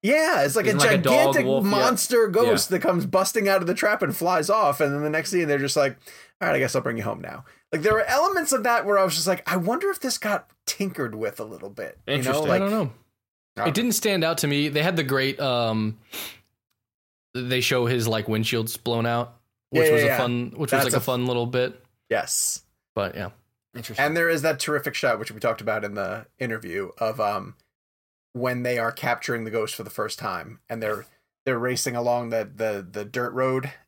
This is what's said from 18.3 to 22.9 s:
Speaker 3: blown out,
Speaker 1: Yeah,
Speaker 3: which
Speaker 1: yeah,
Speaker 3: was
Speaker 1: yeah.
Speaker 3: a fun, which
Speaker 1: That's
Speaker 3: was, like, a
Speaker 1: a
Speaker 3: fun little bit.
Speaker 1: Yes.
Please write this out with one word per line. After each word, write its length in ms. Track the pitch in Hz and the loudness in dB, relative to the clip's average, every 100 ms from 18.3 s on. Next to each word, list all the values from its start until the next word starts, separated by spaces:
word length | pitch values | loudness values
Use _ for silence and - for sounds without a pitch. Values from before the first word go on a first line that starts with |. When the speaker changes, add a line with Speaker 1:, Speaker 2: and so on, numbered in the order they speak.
| 110 110 117 113 - | 0 0 -2 -2 -6
Speaker 3:
blown 300 | 123 117 117 | -2 0 0
out, 300 | 117 120 - _ _ _ | 0 -4 -10 _ _ _
Speaker 1:
Yeah, 100 | 156 | 2
Speaker 3:
which 80 | 160 | 6
Speaker 1:
yeah, 60 | |
Speaker 3:
was 100 | 151 | 6
Speaker 1:
yeah. 100 | 143 | 4
Speaker 3:
a 40 | 123 | 2
fun, 340 | 123 120 120 - | 0 0 -4 -6
which 140 | 147 | 0
Speaker 1:
That's 140 | 135 131 | 2 2
Speaker 3:
was, 80 | |
like, 60 | 131 | 0
a 20 | |
Speaker 1:
a 20 | |
Speaker 3:
fun 220 | - 123 123 | 0 0 0
little 200 | 123 117 | 0 0
bit. 340 | 127 127 - _ _ _ | 0 -2 -4 _ _ _
Speaker 1:
Yes. 540 | 113 - - - - _ _ _ | -2 0 -2 -2 -4 _ _ _